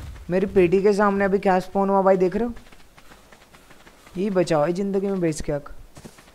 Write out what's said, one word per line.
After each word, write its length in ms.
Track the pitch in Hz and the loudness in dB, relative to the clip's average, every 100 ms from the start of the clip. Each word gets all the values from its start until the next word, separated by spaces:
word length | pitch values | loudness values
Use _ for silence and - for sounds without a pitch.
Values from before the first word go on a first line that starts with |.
| - - - | -16 -14 -4
मेरी 160 | 180 190 | -2 0
पेटी 360 | 196 175 190 | 2 4 4
के 120 | 208 | 2
सामने 320 | 202 208 196 196 | 2 2 2 0
अभी 140 | 196 | 0
क्या 200 | 196 185 | 2 0
spawn 300 | 180 196 196 | 0 -2 0
हुआ 120 | 196 | 2
भाई, 160 | 190 190 | 4 4
देख 180 | 185 202 | 2 -2
रहे 120 | 233 | -6
हो? 60 | 233 - - - - - - - - - - - - - - - 175 | -8 -16 -20 -20 -20 -20 -20 -20 -20 -20 -20 -20 -20 -20 -20 -14 -6
यही 120 | 208 | -2
बचा 280 | 185 170 160 | 0 2 2
हुआ 80 | 151 | 0
है 80 | |
जिंदगी 340 | 175 196 196 196 | -2 -2 -2 -2
में 120 | 190 | -2
base 220 | 170 151 | -2 -4
कैक। 280 | - 143 - - - - - - - | -6 -6 -8 -18 -20 -20 -20 -20 -20